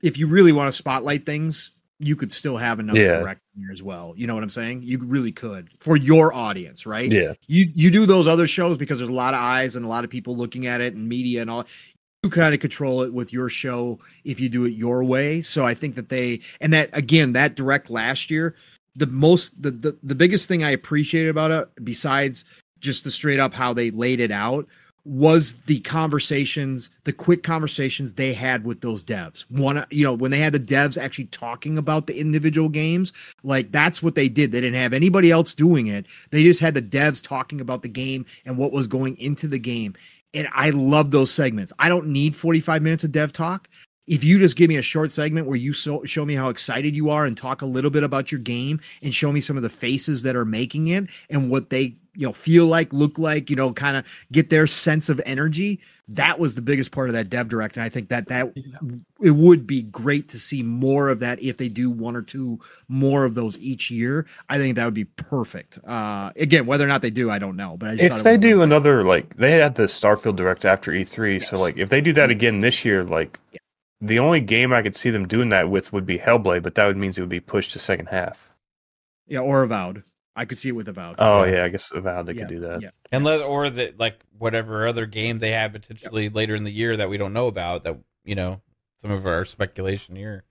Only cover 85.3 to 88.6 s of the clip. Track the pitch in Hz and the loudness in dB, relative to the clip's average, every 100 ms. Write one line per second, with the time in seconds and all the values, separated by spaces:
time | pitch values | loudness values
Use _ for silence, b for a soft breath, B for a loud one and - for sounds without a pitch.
85.3 | 113 110 113 110 104 - 110 - 110 107 | -4 -2 -2 -4 -8 -18 -20 -8 -4 -4
86.3 | 107 110 107 104 104 117 110 98 101 98 | -2 -2 -4 -6 -4 -2 -2 -2 -4 -4
87.3 | 107 123 98 87 90 90 80 _ _ - | -2 -4 -4 -6 -6 -8 -10 _ _ -10
88.3 | 98 90 95 | -6 -6 -8